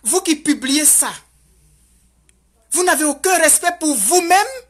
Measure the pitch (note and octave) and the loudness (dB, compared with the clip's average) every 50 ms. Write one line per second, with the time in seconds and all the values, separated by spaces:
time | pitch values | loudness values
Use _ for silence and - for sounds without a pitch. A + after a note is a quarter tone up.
0 | - - - F#4 F#4 E4+ D#4 D4+ - D4+ C#4 G#3 A#3+ B3+ C4+ D4+ D4+ - - - | -4 -2 -2 -2 0 -2 -4 -2 -2 -4 -4 -2 -2 -2 -2 0 2 2 2 2
1 | D4 A3+ E3 - _ _ _ _ _ _ _ _ _ _ _ _ _ _ _ _ | 0 -4 -6 -12 _ _ _ _ _ _ _ _ _ _ _ _ _ _ _ _
2 | _ _ _ _ _ _ _ _ _ _ _ _ _ _ - E4+ F4+ F4+ D#4+ C4 | _ _ _ _ _ _ _ _ _ _ _ _ _ _ -4 -2 0 0 0 0
3 | D4+ D4 C#4 - - F#4 F#4 E4 D#4+ D4+ D4+ - - F4 F4 F4 E4 D4+ C#4+ A3+ | 0 -4 -4 -2 -2 0 2 2 2 2 2 2 0 -2 -4 -2 -4 -4 -2 -2
4 | - - E4+ F4+ E4+ E4+ F4+ G4 G#4+ C5 C5+ B4+ - | -2 2 2 2 4 4 2 2 2 0 -6 -14 -18